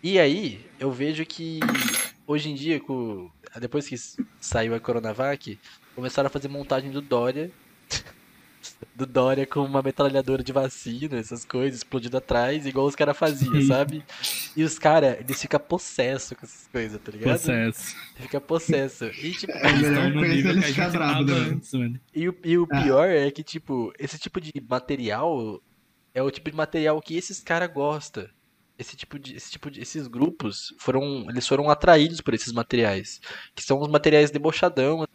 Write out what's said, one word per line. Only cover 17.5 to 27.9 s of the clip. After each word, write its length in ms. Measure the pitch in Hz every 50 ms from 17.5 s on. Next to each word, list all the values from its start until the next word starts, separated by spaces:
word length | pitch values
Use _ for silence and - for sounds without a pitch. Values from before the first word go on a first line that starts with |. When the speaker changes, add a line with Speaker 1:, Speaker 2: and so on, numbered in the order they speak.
| 123 113 113 113 110 - - - - - - - -
Speaker 1:
Fica 260 | - 127 127 - 139
possesso. 640 | 139 - 160 165 160 - 156 139 135 131 123 - 120
E, 260 | 110 - - - 165 180
tipo, 180 | - - - -
Speaker 3:
É 140 | - 139
a 20 | 147
Speaker 2:
Eles 120 | 147 143
Speaker 3:
melhor 120 | 147 151 143
Speaker 2:
estão 120 | 139 139 139
no 100 | 143 151
Speaker 3:
coisa 140 | - - 139
Speaker 2:
nível 160 | 139 139 185
Speaker 3:
eles 120 | 170 190 165
Speaker 2:
que 60 | 147
a 20 | 135
Speaker 3:
ficar 100 | 143 175
Speaker 2:
gente 80 | 175 170
Speaker 3:
bravo, 280 | 170 160 143 143 160 143
Speaker 2:
tava 120 | 139 135 123
Speaker 3:
né? 100 | - 160
Speaker 2:
antes, 220 | - - - - -
mano. 260 | 131 120 117 120 127 _ _ _
Speaker 1:
e 120 | 156 165
o, 80 | 180 180 - -
e 140 | 165 170
o 100 | 175 170 165
Speaker 3:
Ah. 100 | 147 139
Speaker 1:
pior 260 | 143 139 131 135 160
é 220 | 190 175 147 139 143
que, 140 | 139 - 156
tipo, 500 | - - 160 _ - 135 123 113 101 - -
esse 180 | 147 143 -
tipo 240 | 151 - - - 185
de 100 | 160 156 - 143 120
material 920 | 117 - - - - 147 131 120 107 104 113 147 170 160 131 113 107 101 - _ _ _ _ _ _ _ _ _ _
é 120 | _ 127 135
o 80 | 139
tipo 180 | 135 - - 156
de 60 | 151
material 420 | 156 156 151 - 165 151 156 151 156
que 140 | - - 160
esses 240 | 175 180 - 196 -
cara 280 | - - 170 170 180
gosta. 640 | 170 131 139 143 147